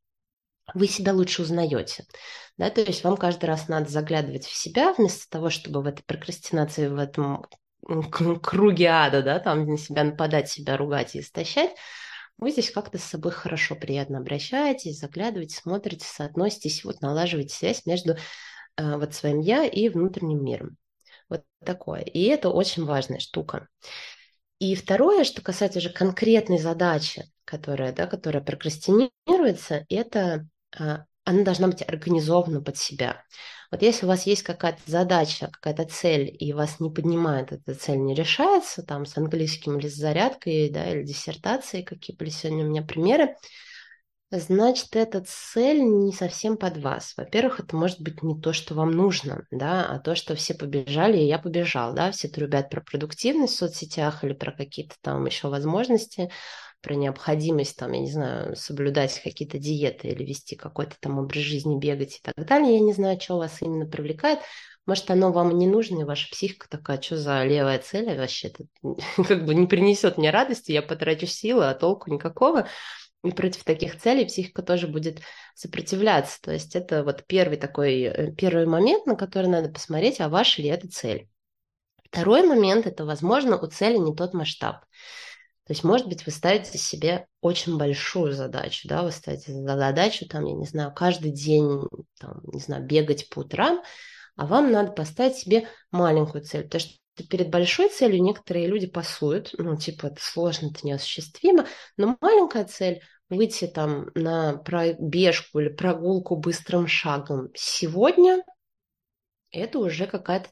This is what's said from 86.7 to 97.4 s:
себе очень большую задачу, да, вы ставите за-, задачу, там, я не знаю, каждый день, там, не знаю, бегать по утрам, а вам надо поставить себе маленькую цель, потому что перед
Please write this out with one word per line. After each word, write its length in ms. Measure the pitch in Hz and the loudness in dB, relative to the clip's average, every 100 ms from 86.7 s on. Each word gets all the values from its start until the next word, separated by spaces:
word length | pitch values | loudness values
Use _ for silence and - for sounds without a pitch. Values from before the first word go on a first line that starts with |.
| - | -8
себе 480 | - 151 156 175 - - | -6 -2 -2 -2 -6 -2
очень 360 | 175 175 175 156 | 0 0 -2 0
большую 560 | 143 139 - 185 151 | 0 0 -2 -2 -2
задачу, 540 | 139 131 123 - - - | -2 -6 -6 -6 -8 -4
да, 140 | 156 | -2
вы 80 | 175 | -2
ставите 420 | - 151 143 - | -6 -10 -10 -10
за-, 240 | 135 139 139 | -8 -2 0
задачу, 500 | 135 143 214 - 165 | 2 2 2 0 -8
там, 180 | 151 147 | -6 -4
я 80 | 156 | -4
не 100 | 147 | -6
знаю, 260 | 156 143 - | -6 -6 0
каждый 360 | 180 165 156 | 0 0 -4
день, 520 | 143 151 151 147 139 - - - _ | -4 4 4 4 0 -4 -10 -18 _
там, 220 | - - - | -16 -16 -12
не 60 | 139 | -12
знаю, 240 | 139 135 131 | -8 -8 2
бегать 440 | 151 151 147 - | 4 4 0 -2
по 100 | - | -12
утрам, 420 | 139 - 269 349 - - - - - - | -8 0 2 2 -4 -20 -20 -20 -16 -6
а 100 | 147 | 2
вам 240 | 240 285 | 4 4
надо 220 | 208 202 | 4 2
поставить 440 | 160 156 - 262 254 | -2 -6 0 0 0
себе 300 | 180 226 226 - - | 2 2 2 -16 -4
маленькую 520 | 175 175 156 151 151 - | 2 4 4 2 -4 -8
цель, 180 | 151 151 | -8 -4
потому 160 | 165 | -6
что 100 | - _ _ - 160 | -6 _ _ -16 -4
перед 200 | 180 | -2